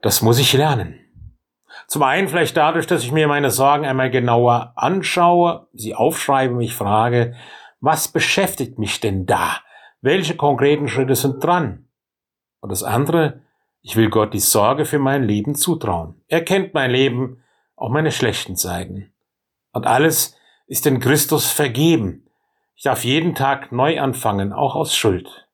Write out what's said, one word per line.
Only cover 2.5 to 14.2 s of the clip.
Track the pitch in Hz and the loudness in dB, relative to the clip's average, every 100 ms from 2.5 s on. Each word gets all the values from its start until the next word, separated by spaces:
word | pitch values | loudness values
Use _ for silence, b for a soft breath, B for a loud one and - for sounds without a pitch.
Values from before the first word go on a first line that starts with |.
| 170 | 2
dadurch, | 151 165 160 | 2 2 0
dass | 175 | -2
ich | 120 | 0
mir | 156 151 | 0 2
meine | 143 139 | 2 0
Sorgen | 110 139 147 147 | 2 4 4 0
einmal | 131 131 | 0 0
genauer | 127 120 120 120 120 - - | 0 2 4 4 2 -2 -4
anschaue, | 131 190 170 - 175 175 175 - _ | -2 0 -2 2 4 4 2 0 _
sie | - 107 | -14 -12
aufschreibe, | - 123 156 - 135 131 | 0 0 0 0 2 2
mich | 123 117 | -2 -4
frage, | - 101 107 120 120 120 120 B B B B | -4 0 2 2 2 0 -4 B B B B
was | 135 156 - | 0 0 -2
beschäftigt | 160 - - 190 - 123 - | -2 0 0 -2 -4 -8 -6
mich | 101 - | -6 -4
denn | 110 95 90 | -2 -2 -2
da? | - 85 - B B B B | 0 0 -6 B B B B
Welche | 127 185 156 165 | 0 0 0 -2
konkreten | 143 131 139 147 143 | 0 2 2 2 0
Schritte | 139 131 | -2 0
sind | 127 143 135 | 0 0 -2
dran? | 151 175 135 92 _ _ _ _ _ _ _ _ | 0 0 -2 -8 _ _ _ _ _ _ _ _
Und | 101 | -10
das | 98 | -8
andere, | - 117 143 165 151 - b b b _ | -2 -2 2 2 0 -4 b b b _
ich | - 110 | -4 2
will | 110 | 2
Gott | 110 | 2